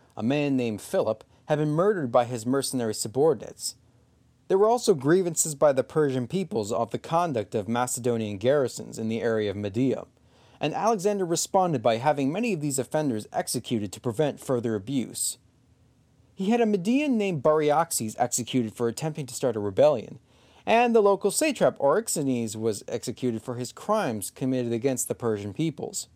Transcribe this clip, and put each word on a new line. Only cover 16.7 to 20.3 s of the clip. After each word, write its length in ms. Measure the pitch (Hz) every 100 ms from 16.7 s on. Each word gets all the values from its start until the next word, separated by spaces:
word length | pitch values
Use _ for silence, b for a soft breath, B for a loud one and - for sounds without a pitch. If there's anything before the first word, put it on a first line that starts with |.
| 202 180 262 302 226
named 260 | 196 160
Baryaxes 760 | 156 156 147 147 165 - 110 -
executed 560 | 120 - 113 135 110
for 140 | - 117
attempting 380 | 113 156 151 127
to 80 |
start 220 | - 131 110
a 40 |
rebellion, 580 | 101 95 147 127 - - b